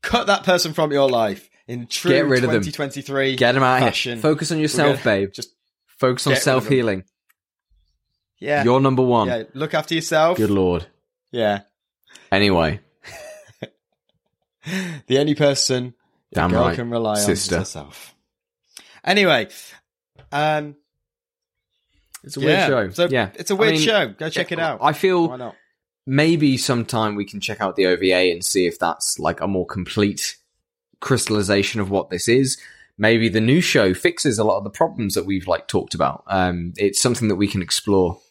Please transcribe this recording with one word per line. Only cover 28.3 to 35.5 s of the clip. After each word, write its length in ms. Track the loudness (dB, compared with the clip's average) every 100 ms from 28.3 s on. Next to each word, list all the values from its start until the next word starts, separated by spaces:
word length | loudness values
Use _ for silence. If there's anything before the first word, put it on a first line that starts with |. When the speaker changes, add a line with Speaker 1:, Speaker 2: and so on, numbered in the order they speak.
Speaker 2:
and 120 | 0
see 220 | -2 0 0
if 100 | 0
that's, 380 | -4 -4 -6 -4
like, 220 | -4 -4
a 60 | -4
more 180 | -4 -4
complete 720 | -8 -6 0 0 0 -8 -10 _ _ _ _ _ _
crystallization 840 | -2 -2 0 -2 0 0 0 -4
of 80 | -2
what 200 | -2 -2
this 180 | -6 2
is. 300 | 2 2 -4 -12 -20 -20 -2
Maybe 300 | 2 4 2
the 140 | 2
new 180 | 4 2
show 320 | 2 2 2
fixes 440 | 2 -2 0 -2 0
a 40 |
lot 140 | 0 0
of 60 |
the 60 | -4
problems 460 | -2 -2 0 -4 -2
that 100 | -2
we've, 220 | -4
like, 200 | -2